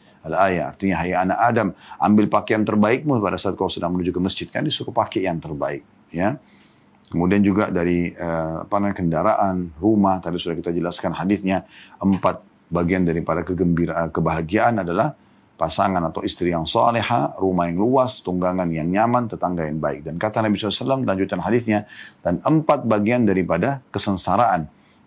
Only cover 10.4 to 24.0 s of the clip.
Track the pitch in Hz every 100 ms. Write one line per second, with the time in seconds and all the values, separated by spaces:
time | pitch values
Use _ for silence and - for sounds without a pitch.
10.4 | 87 82 87 87 85 - 87 78 90 101
11.4 | 95 92 - - - - 98 95 95 87
12.4 | - _ - 85 87 92 87 82 80 80
13.4 | 87 87 87 82 82 80 80 87 82 80
14.4 | 80 107 120 110 87 90 147 - _ _
15.4 | _ - 80 - 98 92 82 - 104 -
16.4 | 87 85 80 117 123 117 104 120 143 -
17.4 | 95 90 85 87 117 135 127 - - 90
18.4 | 90 92 87 82 82 95 120 123 113 -
19.4 | 87 87 76 78 76 71 78 85 107 117
20.4 | 110 98 104 - 127 135 117 95 95 92
21.4 | 90 120 113 104 - - - - 87 -
22.4 | - 156 151 143 117 107 104 123 107 95
23.4 | 85 85 117 139 - 98